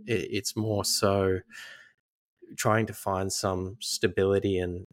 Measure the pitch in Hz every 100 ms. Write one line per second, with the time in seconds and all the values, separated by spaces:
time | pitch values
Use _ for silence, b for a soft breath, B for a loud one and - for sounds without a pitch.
0 | - 107 - 101 - - 110 101 - -
1 | 104 98 95 92 - B B B B B
2 | _ _ _ _ - - 120 110 107 107
3 | 101 95 95 - 101 92 92 - - -
4 | 101 95 98 98 101 92 90 90 92